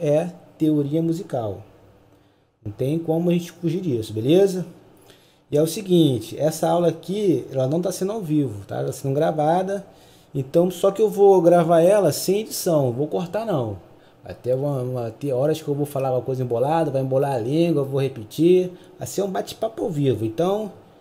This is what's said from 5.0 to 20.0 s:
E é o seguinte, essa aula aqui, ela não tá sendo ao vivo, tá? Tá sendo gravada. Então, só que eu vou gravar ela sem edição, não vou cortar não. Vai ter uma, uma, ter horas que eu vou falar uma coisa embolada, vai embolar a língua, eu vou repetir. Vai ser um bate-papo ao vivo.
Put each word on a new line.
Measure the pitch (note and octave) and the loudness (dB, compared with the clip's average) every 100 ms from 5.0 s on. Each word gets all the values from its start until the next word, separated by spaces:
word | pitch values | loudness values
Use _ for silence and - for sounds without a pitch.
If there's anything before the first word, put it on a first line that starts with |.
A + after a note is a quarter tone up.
| - - _ _ - | -20 -20 _ _ -4
E | C#3+ | 0
é | |
o | D#3+ | 0
seguinte, | F#3+ F#3+ F3 D3+ A#2+ - - | -2 2 4 4 2 -6 -2
essa | D3 D#3 E3 | -2 0 0
aula | E3+ E3+ | 2 2
aqui, | E3 - G3+ G3+ C3 - | -2 -6 -2 0 0 -2
ela | C3+ C3 | -2 0
não | E3 | 0
tá | F#3+ | -2
sendo | - F#3+ | -4 -6
ao | A3+ | -6
vivo, | E3 D3+ C3+ G2+ G2 | -2 0 -2 -4 -10
tá? | B2 | -8
Tá | C#3 | -6
sendo | - C3+ | -6 -4
gravada. | C#3 E3 D#3 D3+ F3 F#3+ G3 - - - - _ | 0 0 0 2 0 0 -6 -8 -20 -20 -20 _
Então, | C#3+ C3 E3+ F3+ | -8 -2 2 2
só | F3+ G3 | 2 0
que | G3 | 2
eu | G#3+ | 0
vou | F#3 G3+ F#3+ | 6 6 8
gravar | E3+ F3 E3 E3+ | 8 6 6 6
ela | F3 G#3 E3+ | 6 4 2
sem | - - G3+ | 0 0 -2
edição, | A3 - F#3 D#3 C3 | -2 -6 0 2 2
não | |
vou | A#2+ D3+ | -2 -4
cortar | F#3+ E3+ G#3 | -4 -4 -6
não. | A3+ D#3 A2 G2 - - _ _ | -4 -2 -4 -8 -14 -20 _ _
Vai | - | -18
ter | F2+ A#2+ | -10 -4
uma, | C3 C#3+ C#3 | -2 -2 -4
uma, | B2 B2+ A#2 | -4 -6 -8
ter | A2+ C#3+ | -8 -4
horas | B2 D3+ D#3 | 0 0 -2
que | D3+ | -4
eu | |
vou | C#3+ | -4
falar | C#3+ C3+ C3+ | -4 -4 -2
uma | B2+ | -2
coisa | A#2+ C3 | -2 -4
embolada, | B2 A#2 C3+ E3 D3 | -2 0 0 0 0
vai | C3+ | -2
embolar | C3 C3 C#3 | 0 0 0
a | C3 | -2
língua, | A2+ D#3 E3+ D3 | -2 0 2 0
eu | |
vou | C3 C3+ | 0 -2
repetir. | C3+ B2+ G#2 - E3+ F#3 F3+ - - - | -2 -6 -10 2 4 4 2 -6 -20 -14
Vai | - | -10
ser | - | -4
um | G3 | -4
bate-papo | G3 - - A3+ C#4 | -4 -8 -6 -6 -4
ao | C4+ | -6
vivo. | D3 | 0